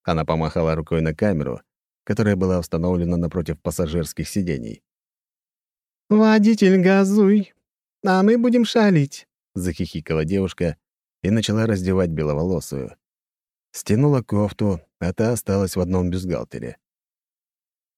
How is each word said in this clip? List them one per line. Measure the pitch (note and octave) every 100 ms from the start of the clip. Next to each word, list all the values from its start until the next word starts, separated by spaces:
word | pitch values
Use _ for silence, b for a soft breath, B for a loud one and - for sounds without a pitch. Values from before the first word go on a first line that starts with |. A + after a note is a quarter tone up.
Она | - E2
помахала | D#2 D#2+ D#2+ F2+ E2
рукой | D#2+ D#2 E2
на | D#2+
камеру, | D#2 G#2+ E2+ C2+ A#1+ - _ _ _
которая | - G#2 G#2+ G2
была | F#2 F2+
установлена | E2+ E2 F2 F2+ E2+ F2
напротив | E2+ F2+ E2 D#2
пассажирских | F2 E2 E2 E2+ D#2 - D#2
сидений. | G#2 F2 C#2 A1+ A1 _ _ _ _ _ _ _ _ _ _ _ _ _
«Водитель, | G#3+ A3 A3 G#3 A3 F#3+ F#3+
газуй, | F3+ G3 F#3+ G#3 G3 G#3 G3 _ _ _ _ _
а | G3 F#3
мы | G3+ A#3+
будем | B3 A#3+
шалить», — | A3+ A#3 G#3 E3+ C#3 - - _ _
захихикала | G2 F2+ E2 F2+ E2+ - D#2+
девушка | D#2 G2 F#2+ - F2 D2+ _ _ _ _
и | F#2
начала | A2+ G#2 G#2 A2+
раздевать | G2+ F#2 F#2+ F2
беловолосую. | D#2 D2+ D2 F2 E2+ - C#2 A#1+ - _ _ _ _ _ _ _
Стянула | - - G#2+ D3 C3+
кофту, | - G#2 G#2 - G#2+ F2+ - _
а | F2
та | - A2+
осталась | A#2+ - G2 F#2+
в | F#2+
одном | F2 F#2 F2+
бюстгальтере. | F#2 F2+ C2+ A#1 C2+ A#1+ - _ _ _ _ _ _ _ _ _ _ _